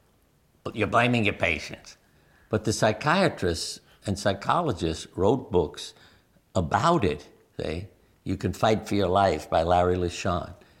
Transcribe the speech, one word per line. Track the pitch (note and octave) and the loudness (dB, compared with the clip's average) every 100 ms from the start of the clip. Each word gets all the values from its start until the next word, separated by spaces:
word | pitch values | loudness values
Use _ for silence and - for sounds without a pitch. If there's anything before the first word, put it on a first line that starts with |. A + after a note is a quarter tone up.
| _ _ _ _ _ _ | _ _ _ _ _ _
"But | - | -10
you're | A2+ G2 | -4 0
blaming | A2+ B2 A#2+ | 2 4 2
your | G2+ | 2
patients." | - F2+ D2+ - - - - _ _ _ _ - | 0 0 0 -6 -14 -18 -20 _ _ _ _ -4
But | A2 | -2
the | - | 0
psychiatrists | G#2+ A2+ G#2+ D3 F3+ F3+ - F#2 E2 - - _ _ | 0 2 0 0 2 2 0 -2 -2 -6 -12 _ _
and | - F#2 | -6 -2
psychologists | G#2 F#2+ - D3 E3 E2+ E2 D#2+ - | -2 -2 0 0 0 -2 -2 -4 -8
wrote | - F#2+ C3 - | 0 2 2 2
books | F2+ D2+ - - - - _ _ _ _ - | 0 0 -4 -16 -18 -20 _ _ _ _ -2
about | D#2 G2+ D#3 E3+ | 0 2 4 2
it, | F2+ C#2+ - - _ - | 2 -2 -10 -20 _ -10
see? | D#2+ D#2+ G2+ _ _ _ | -6 -6 -10 _ _ _
You | - F#2 | -8 -4
Can | G2 | -4
Fight | F2 A2 A2 - | 0 0 0 0
for | G2+ | 0
Your | F#2 | 2
Life | F#2+ G2 D#2 - | 4 4 2 0
by | E2+ | 2
Larry | E2 F2 F2+ F2+ | 4 4 4 2
LeSean. | F2 - G2+ E2+ - - - _ | -2 -4 -4 -4 -4 -14 -20 _